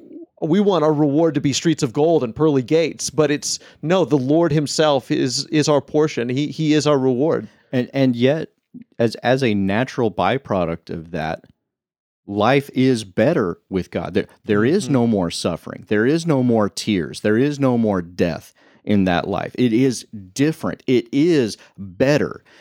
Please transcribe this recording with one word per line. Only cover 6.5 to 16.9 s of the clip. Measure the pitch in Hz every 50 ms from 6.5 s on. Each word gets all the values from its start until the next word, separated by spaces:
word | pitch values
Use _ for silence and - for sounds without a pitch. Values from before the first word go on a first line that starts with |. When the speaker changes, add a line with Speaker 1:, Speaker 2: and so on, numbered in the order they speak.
| - - 160 151 151
Speaker 1:
is | 151 127
our | 147 151 135
reward. | 131 131 131 120 143 165 135 117 110 - - _ _ _
Speaker 2:
And, | - 127 123 -
and | - 139 135 131 120
yet, | 120 120 131 147 160 156 - _ _ _ _ - - - _ _ -
as, | 117 113 -
as | - - 120 131 135
a | 135 117 104
natural | 101 98 95 98 110 131 131 - - 123 107
byproduct | 87 - 90 95 117 131 - - 107 92 87 82 85 - _ -
of | 87 85 80 82
that, | 85 80 78 80 82 - - _ _ _ _ _ _ _ _ _ _ _ _ _ _ _ _
life | 95 101 104 104 117 139 143 139 -
is | - 123 127 131 127 113 110
better | 95 - - 110 139 175 147 110 87 85 - _ _
with | 95 92 87 -
God. | - 98 82 - 87
There, | 101 - - - _ _
there | - 104 104 110
is | 127 170 208 196
Speaker 1:
Mm-hmm. | 127
Speaker 2:
no | 143 123 117 117
more | 110 98 90 82
suffering. | - - - 98 85 80 - - - - - -
There | 110 104 110
is | 127 151 170 165
no | 170 147 131 123
more | 123 117 110 104 95
tears. | - - - 113